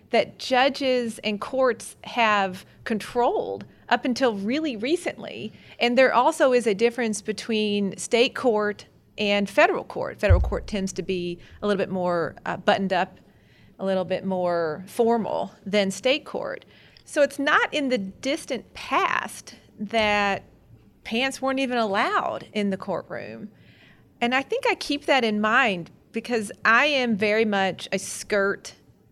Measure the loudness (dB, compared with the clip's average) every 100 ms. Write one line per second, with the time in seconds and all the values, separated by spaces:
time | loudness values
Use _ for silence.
0 | -2 0 0 -4 0 2 2 2 0 0
1 | -2 -4 -6 -4 -4 0 0 0 -8 -16
2 | -8 0 2 2 0 -4 -16 -12 -6 -6
3 | -4 0 0 0 -4 -6 -10 -10 -2 -2
4 | 0 0 0 0 -2 -2 -4 -4 -2 -2
5 | -4 -8 -10 -10 -12 -14 -16 -2 2 4
6 | 6 6 4 4 4 4 2 2 0 0
7 | -4 -4 -6 -6 -2 0 0 0 -2 -4
8 | 0 4 4 2 0 2 0 -4 -12 _
9 | _ -4 0 2 2 4 4 4 -4 -6
10 | -8 0 6 6 4 -4 -4 -4 -4 -4
11 | -4 -4 -4 -8 -12 -6 -2 0 0 -2
12 | 0 0 -2 -6 -8 -4 0 2 2 0
13 | -2 -6 -20 _ _ _ -20 -8 -2 -2
14 | -2 -4 -2 -2 0 0 -2 -4 -6 0
15 | 2 2 0 -4 -4 -10 -2 0 0 0
16 | 0 0 -2 -8 -8 -10 -14 -20 -20 -20
17 | -4 2 2 2 2 2 2 -2 0 -2
18 | -4 -6 -4 -4 -4 -8 -8 -16 -2 0
19 | 0 -2 -4 -12 -18 -20 -18 -12 -4 0
20 | 2 2 0 -2 -6 -20 _ -20 -20 _
21 | -6 -2 -2 -2 -2 0 0 0 0 0
22 | 0 0 -2 -4 -6 -2 -2 -2 -4 -6
23 | -6 -10 -10 -14 -16 -18 -20 -20 -20 -20
24 | _ -4 -2 0 -2 -2 0 -2 -2 -4
25 | 2 2 2 2 2 4 2 0 -8 -18
26 | _ -8 -4 -4 -4 -2 4 4 4 2
27 | 2 2 2 2 2 2 0 -2 -4 -6
28 | -6 -10 -2 0 0 -2 -10 -20 _ _
29 | _